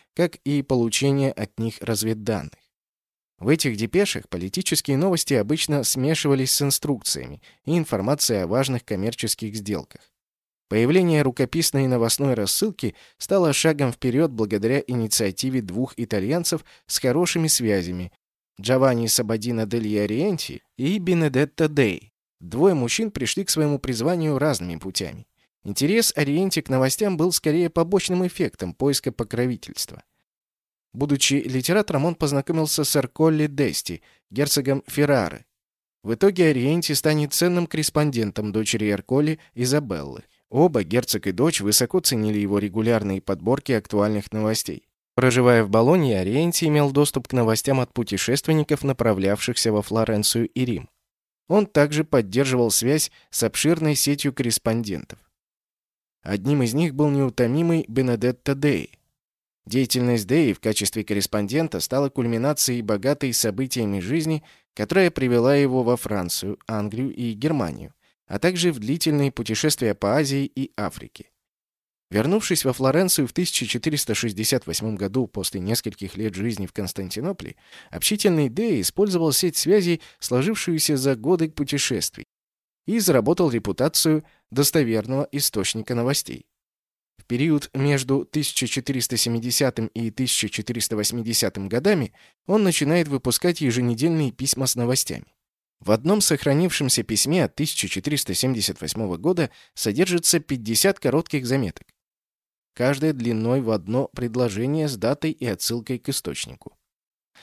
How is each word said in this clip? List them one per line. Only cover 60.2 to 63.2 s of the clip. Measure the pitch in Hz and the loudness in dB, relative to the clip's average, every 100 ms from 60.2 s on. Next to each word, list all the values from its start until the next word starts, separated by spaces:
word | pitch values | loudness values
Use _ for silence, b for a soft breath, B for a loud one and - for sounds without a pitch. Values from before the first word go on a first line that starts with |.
| 98 | 2
Деи | 147 143 | 2 4
в | 95 | 2
качестве | 110 104 101 113 | -2 -2 -2 -4
корреспондента | 98 101 95 107 101 139 160 90 | -2 -2 0 -2 0 0 -2 -4
стала | - 131 139 | -2 0 0
кульминацией | 139 117 113 135 151 - 120 | 0 -2 0 0 0 0 -2
богатой | 107 104 120 143 | -2 0 0 -2